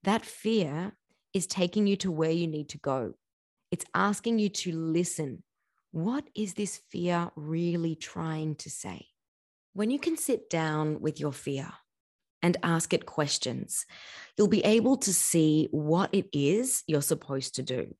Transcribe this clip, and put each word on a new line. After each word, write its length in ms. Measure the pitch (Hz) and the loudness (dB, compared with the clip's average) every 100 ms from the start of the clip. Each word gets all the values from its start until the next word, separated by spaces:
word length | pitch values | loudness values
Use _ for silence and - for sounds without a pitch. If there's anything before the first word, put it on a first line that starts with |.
That 240 | - 220 - | 2 0 -2
fear 680 | - 220 226 160 147 190 - _ _ _ | -6 0 2 2 -2 -6 -8 _ _ _
is 140 | 196 170 | -4 -2
taking 400 | - 180 208 202 | 0 2 4 2
you 100 | 196 | 2
to 160 | 190 | 0
where 180 | 156 160 | 0 2
you 160 | 165 165 | 2 0
need 220 | 156 147 | -2 -8
to 80 | - | -6
go. 360 | 143 131 110 - _ _ _ _ _ | -2 -2 -2 -8 _ _ _ _ _
It's 160 | 180 - | -8 -4
asking 460 | - 196 202 233 226 | 0 2 0 0 2
you 100 | 208 | 2
to 220 | 202 185 | 0 -4
listen. 720 | 160 160 160 175 - 147 117 - _ _ _ _ | -2 0 0 0 -2 -6 -8 -16 _ _ _ _
What 380 | 165 175 269 294 | -4 -2 -4 -6
is 180 | - 208 | -8 -6
this 300 | 175 202 - _ | -4 -6 -6 _
fear 400 | - 175 175 170 | -4 0 0 -2
really 640 | - 151 165 175 170 165 156 | -8 -4 -2 0 0 -2 -4
trying 600 | - - 160 156 156 151 | -8 -8 -6 -4 -4 -6
to 120 | - | -10
say? 400 | - - 90 - _ _ _ _ _ _ | -12 -12 -14 -18 _ _ _ _ _ _
When 180 | 190 214 | -4 -2
you 80 | 285 | 0
can 200 | 330 320 | -2 -2
sit 320 | - 233 - | -2 -2 -2
down 500 | 165 160 151 156 151 | -2 0 0 0 0
with 180 | 151 156 | -4 -2
your 140 | 147 | -6
fear 400 | 135 - 139 151 - _ _ _ _ _ _ | -6 -6 -6 -8 -14 _ _ _ _ _ _
and 160 | 175 170 | 2 2
ask 300 | 170 165 - | 2 2 2
it 140 | 175 - | -2 -2
questions, 800 | - 143 - 131 117 - - - - - - - - | -2 0 0 -2 -6 -6 -8 -8 -16 -20 -18 -12 2
you'll 120 | 202 | 4
be 160 | 202 | 6
able 340 | 196 226 226 269 | 6 4 4 2
to 160 | - | 2
see 540 | 180 - 170 156 151 151 | 0 2 4 6 6 4
what 440 | 151 151 165 196 | 0 2 2 4
it 140 | 202 190 | 0 0
is 480 | 147 143 202 254 - - | 0 2 2 2 -2 0
you're 140 | 151 | 0
supposed 540 | 143 156 - 135 131 | 2 -2 -2 -6 -4
to 80 | - | -6
do. 340 | 135 127 - - | -4 -4 -6 -10